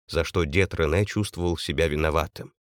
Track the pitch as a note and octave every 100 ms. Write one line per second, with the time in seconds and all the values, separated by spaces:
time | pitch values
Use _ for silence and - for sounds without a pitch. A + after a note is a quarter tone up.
0 | - D#2+ D#2+ F#2 D#2+ E2+ F2+ - D#2+ E2+
1 | G#2 A2 G#2 - F2 E2+ - D2 D#2+ D2
2 | D#2 D#2 D#2 - - _